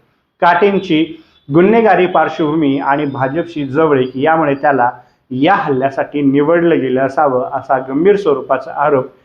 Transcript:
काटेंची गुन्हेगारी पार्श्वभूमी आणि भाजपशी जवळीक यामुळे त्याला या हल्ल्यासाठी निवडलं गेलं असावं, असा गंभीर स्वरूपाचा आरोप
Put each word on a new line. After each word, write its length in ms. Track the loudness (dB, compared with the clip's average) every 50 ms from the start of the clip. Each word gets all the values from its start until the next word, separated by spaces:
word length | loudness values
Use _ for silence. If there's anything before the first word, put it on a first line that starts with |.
| _ _ _ _ _ _ _ _
काटेंची 840 | 0 2 2 2 2 2 0 0 -2 0 0 0 0 -2 -6 -12 -20 _ _ _ _ -2 2
गुन्हेगारी 520 | 2 4 4 4 4 4 4 4 2 2
पार्श्वभूमी 720 | 2 2 0 0 0 -2 -2 -2 -2 0 0 0 0 0 -2
आणि 260 | -2 -2 -2 -2 -2
भाजपशी 640 | -4 -2 -2 -2 -2 -2 -4 -6 -6 -6 -8 -8
जवळीक 500 | -2 0 0 2 2 2 2 0 -2 -2
यामुळे 380 | -2 0 2 2 2 2 0 -2
त्याला 360 | 0 0 0 2 2 0 0 -2 -6 -14 _ _ _ _ _
या 240 | -4 -2 0 2 2
हल्ल्यासाठी 680 | 0 0 -2 -2 -2 -2 -2 -2 -4 -6 -4 -4 -2 0
निवडलं 580 | 2 2 2 2 2 2 2 2 2 2 0
गेलं 200 | 0 0 0 0
असावं, 500 | -2 -2 0 0 0 0 0 -2 -2 -4 -6
असा 260 | -8 -4 -2 -2 -2
गंभीर 380 | -2 -4 -4 0 2 2 2
स्वरूपाचा 560 | 2 2 0 -2 -2 -2 -2 -4 -4 -4 -8 -6
आरोप 300 | -2 0 2 2 0 0 -4 -10 _